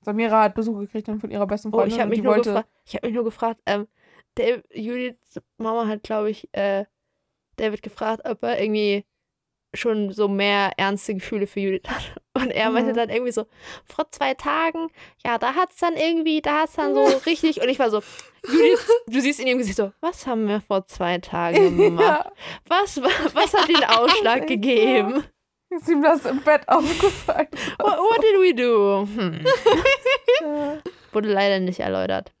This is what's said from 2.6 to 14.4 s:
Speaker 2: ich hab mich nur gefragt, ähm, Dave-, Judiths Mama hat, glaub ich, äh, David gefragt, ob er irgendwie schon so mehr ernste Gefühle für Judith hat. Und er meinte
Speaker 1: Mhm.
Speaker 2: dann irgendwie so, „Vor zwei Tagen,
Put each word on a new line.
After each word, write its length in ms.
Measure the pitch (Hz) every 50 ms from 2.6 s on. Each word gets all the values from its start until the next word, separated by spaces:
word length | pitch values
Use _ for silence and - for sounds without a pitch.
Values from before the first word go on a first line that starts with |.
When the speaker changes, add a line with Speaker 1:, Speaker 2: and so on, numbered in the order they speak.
| 226 _ _ _ _
Speaker 2:
ich 100 | _ -
hab 80 | - -
mich 80 | 247 220
nur 100 | 240 233
gefragt, 360 | 226 214 - - 226 226 _ _
ähm, 220 | - 202 202 208 - _ _ _ _ _ _ _ _ _
Dave-, 260 | - 226 220 247 226 - _ _
Judiths 680 | - 220 220 240 247 254 247 247 _ _ _ _ - _ _ _ _
Mama 280 | 226 220 220 233 226
hat, 160 | 214 214 208 _
glaub 240 | - 220 214 214
ich, 220 | 214 214 - - - _
äh, 300 | - 196 202 196 196 202 _ _ _ _ _ _ _ _ _ _ _ _ _ _
David 260 | - 226 220 208 214 _
gefragt, 400 | 214 - - 233 220 226 220 - -
ob 140 | 233 - -
er 180 | 233 240 -
irgendwie 440 | 202 214 214 214 208 208 202 202 202 _ _ _ _ _ _ _ _ _ _ _ _ _ -
schon 380 | - - 247 220 214 208 196 190
so 160 | - 214 202
mehr 440 | 202 196 196 202 202 202 202 190 -
ernste 380 | - - 196 202 196 - - 214
Gefühle 320 | 185 - - - 208 196
für 140 | 202 - 208
Judith 280 | 196 196 190 185 _ -
hat. 320 | - - - - - - _ _ _
Und 160 | 254 262 247
er 200 | - - 220 220
meinte 220 | 220 233 226 226 240
Speaker 1:
Mhm. 40 |
Speaker 2:
dann 120 | 233 233 220
irgendwie 220 | 220 226 254 247 233
so, 140 | 220 214 _ _ _ - - - - _
„Vor 260 | _ - - 311 _
zwei 240 | - - 285 269 262
Tagen, 540 | _